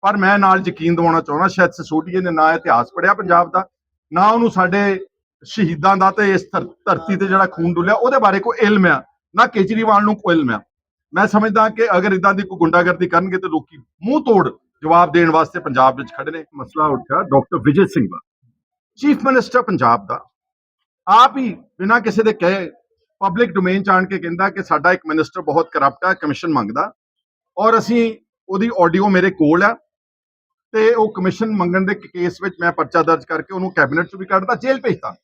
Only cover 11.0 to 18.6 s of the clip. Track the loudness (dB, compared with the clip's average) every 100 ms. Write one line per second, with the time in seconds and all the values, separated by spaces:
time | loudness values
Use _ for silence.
11 | _ -2 0 2 0 2 0 0 0 2
12 | 0 0 0 -2 -4 -2 0 2 2 0
13 | 0 0 -2 -4 -4 -6 -8 -20 _ _
14 | -2 -2 2 2 2 -6 _ _ 0 2
15 | 4 2 2 2 0 -4 -6 2 2 2
16 | -10 -10 -10 -10 -14 -16 -12 -4 -2 -2
17 | -4 -4 0 0 0 -2 0 2 2 0
18 | -4 -6 _ _ _ _